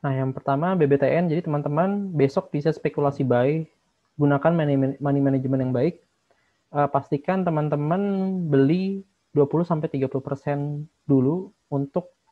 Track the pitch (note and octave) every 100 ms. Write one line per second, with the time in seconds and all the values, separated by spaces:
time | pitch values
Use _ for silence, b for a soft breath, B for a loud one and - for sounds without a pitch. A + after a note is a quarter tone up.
0 | D3 C3 C3 C3 - C#3 E3+ F#3+ D3 C#3
1 | C#3 D#3 F3 D#3 F3 D3 D3 D3 F#3 G3+
2 | G3 E3 C#3 F#3+ - D3 D3+ D3+ D#3 D3+
3 | C#3+ C3+ C3 A#2+ B2+ D#3+ D#3 _ _ _
4 | _ - C#3+ C#3+ D#3 E3+ D3 C#3 C3+ C#3
5 | C#3+ C#3+ C#3 C3+ C3 C3+ B2+ B2 D3 -
6 | _ _ _ _ _ _ _ D3 C#3+ C#3+
7 | - C#3+ - F#3+ F3+ D#3 D3+ D3 D3 F3
8 | G3+ G3 F#3+ F#3 E3+ C#3 C3+ F3 F#3+ G3
9 | G3 _ _ D3 C#3+ D#3 E3+ D#3+ D#3+ C#3+
10 | C3 C3+ - C3+ - C#3+ C#3+ D3 D3+ _
11 | - C#3 C3 E3+ G3 _ _ C#3+ C#3 -
12 | E3+ _ _